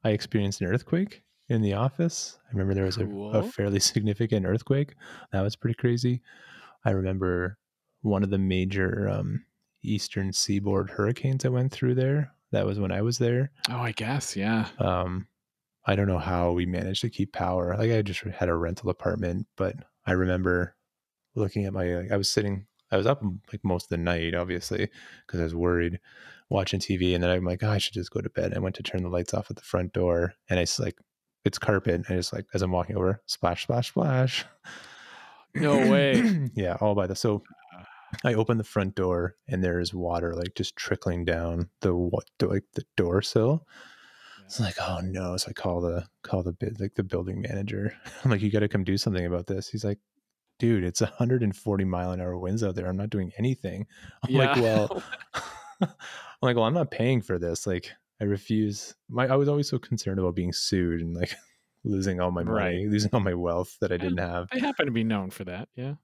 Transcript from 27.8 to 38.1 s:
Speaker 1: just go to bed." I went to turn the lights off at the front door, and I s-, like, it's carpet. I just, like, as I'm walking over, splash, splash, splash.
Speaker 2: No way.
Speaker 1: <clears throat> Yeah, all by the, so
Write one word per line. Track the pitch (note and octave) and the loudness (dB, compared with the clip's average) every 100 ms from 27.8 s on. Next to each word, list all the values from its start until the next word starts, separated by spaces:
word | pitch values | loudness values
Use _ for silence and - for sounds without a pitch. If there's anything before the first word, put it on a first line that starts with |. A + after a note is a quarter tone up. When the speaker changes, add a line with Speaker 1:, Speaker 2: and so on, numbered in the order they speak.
| - | 0
Speaker 1:
just | G2+ F2+ | -4 -4
go | - | -4
to | F#2+ | -4
bed." | - F2+ | -2 -2
I | F#2 | -2
went | F#2+ - | -2 -4
to | |
turn | - F#2 | -6 -4
the | F2+ | -2
lights | F2+ F2 | -2 -2
off | G2 - | -4 -4
at | A2 | -12
the | |
front | - F#2 F2+ | -4 -2 -2
door, | - F2+ E2+ F2 - - | 0 2 2 0 -4 -2
and | F2+ | 0
I | |
s-, | E2+ - | 0 -2
like, | - - _ _ _ _ | -4 -6 _ _ _ _
it's | - - | -2 0
carpet. | - G2+ A2+ F2 E2+ | 2 2 2 0 0
I | |
just, | F#2 F2 | -2 -2
like, | - G2+ | -6 -4
as | F#2+ | -2
I'm | F#2 | 0
walking | F2+ F2 G2+ | 0 0 0
over, | F#2 G2+ - | 0 0 -6
splash, | - F2 E2+ | -2 0 0
splash, | - A#2+ B2 | -2 -2 0
splash. | - D3+ B2+ C3 - - _ - - - - - - - - _ C#3+ | 0 2 2 2 0 -8 _ -18 -18 -18 -20 -20 -20 -20 -20 _ -2
Speaker 2:
No | D3+ C#3+ | 4 6
way. | A3 F#3+ C#3 C3+ A#3 | 6 6 6 6 6
Speaker 1:
<clears throat> | F3 C3 | 2 0
Yeah, | G#2+ F#2 F2 | 0 -2 2
all | G#2 | 2
by | G2+ F#2 | 4 0
the, | |
so | G2 A#2 G#2 - - - F2+ F2+ - - | 0 0 0 -4 -20 -20 -20 -20 -20 -16